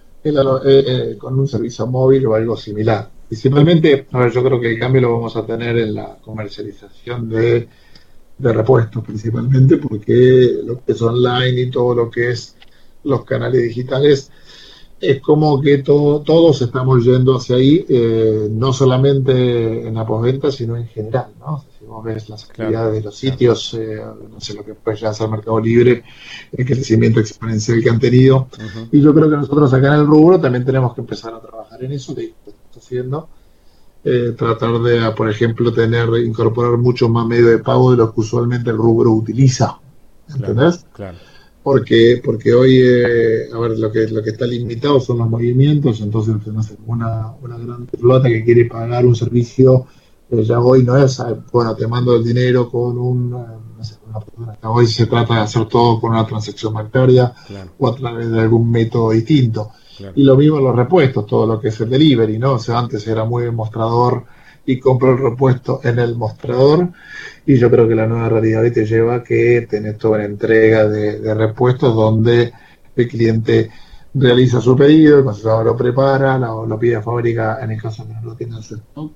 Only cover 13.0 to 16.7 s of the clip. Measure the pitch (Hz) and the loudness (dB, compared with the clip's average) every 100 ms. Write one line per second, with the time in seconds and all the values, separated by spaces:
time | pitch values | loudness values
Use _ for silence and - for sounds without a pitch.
13 | 151 123 - 123 120 127 120 110 127 131 | -4 -4 -4 -6 -2 -2 -2 -6 -6 0
14 | 147 139 - - - - - - - - | 2 0 -2 -20 -20 -20 -20 -20 -20 -8
15 | - 135 - 151 151 139 143 143 135 143 | -2 -2 0 2 2 2 2 0 2 2
16 | 147 147 147 160 170 135 120 | 2 0 2 4 4 2 -2